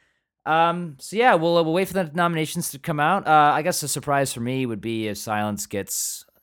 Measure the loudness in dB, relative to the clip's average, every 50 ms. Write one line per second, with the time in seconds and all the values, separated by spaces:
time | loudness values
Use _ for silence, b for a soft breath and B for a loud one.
0 | _ _ _ _ _ _ _ _ -4 0 2 2 2 2 0 -2 -6 -10 -12 -14
1 | -14 -6 -2 2 4 4 4 4 4 4 4 2 2 2 2 0 0 0 -2 -4
2 | -4 -2 0 0 0 2 0 0 -2 -2 -4 -6 -6 -6 -8 -8 -6 -4 -2 0
3 | 2 2 2 0 2 4 6 6 6 6 4 2 0 0 -2 -2 -4 -4 -6 -4
4 | -2 0 0 2 0 0 -4 -4 -4 -4 -2 -2 -2 -4 -4 -6 -4 -4 -4 -2
5 | -4 -4 -6 -6 -4 -2 -2 0 0 -2 -2 -4 -6 -6 -6 -6 -6 -6 -6 -6
6 | -6 -6 -8 -10 -14 _ _ _